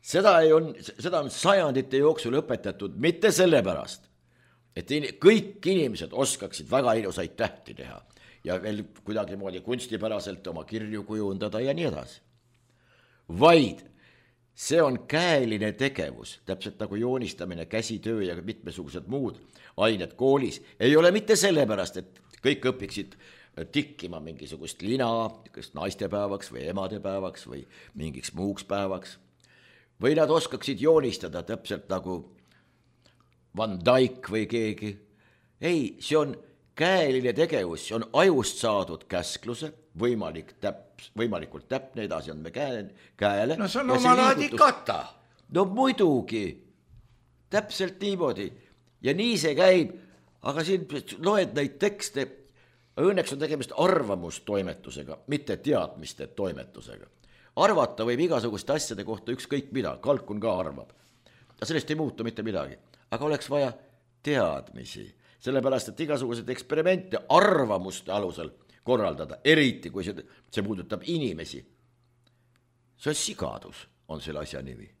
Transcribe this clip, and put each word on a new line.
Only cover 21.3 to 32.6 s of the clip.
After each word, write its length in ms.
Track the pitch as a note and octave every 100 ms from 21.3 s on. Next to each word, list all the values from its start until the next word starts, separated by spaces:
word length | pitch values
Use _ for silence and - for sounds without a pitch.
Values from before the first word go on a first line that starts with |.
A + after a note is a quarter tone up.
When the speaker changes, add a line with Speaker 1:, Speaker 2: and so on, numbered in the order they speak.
| G#3
Speaker 1:
sellepärast, 640 | G3 D#3+ B2 G2+ F2 F2+
et 240 | F#2 _ _ -
kõik 280 | C3+ C#3 B2+
õpiksid 460 | B2+ G2 G2+ F2 - - - _ - E2
tikkima 540 | D3 C#3+ - F2 E2
mingisugust 640 | D#2 E2 D2 D#2 D#2+ -
lina, 260 | F#2+ C3 A#2 A2+ A2 - -
kas 260 | - -
naistepäevaks 800 | C#2+ F#2+ - G2+ G2+ G2+ G2 -
või 160 | - D#2
emadepäevaks 800 | F#2+ F#2+ G2+ G2 G2 F#2 - -
või 160 | C#2 - - -
mingiks 420 | - D#2+ C2 -
muuks 320 | D#2+ G2 G2 -
päevaks. 540 | G2+ G2 F#2 - - _ _ _ _ _ _ _ _
Või 160 | C3 D#3
nad 120 | D#3
oskaksid 520 | D#3+ D#3+ - - A2+
joonistada 600 | C#3+ D#3+ C3+ - F2 E2+
täpselt 420 | E2+ A2 - F#2 -
nagu 280 | F#2+ F#2 F2 - _ _ _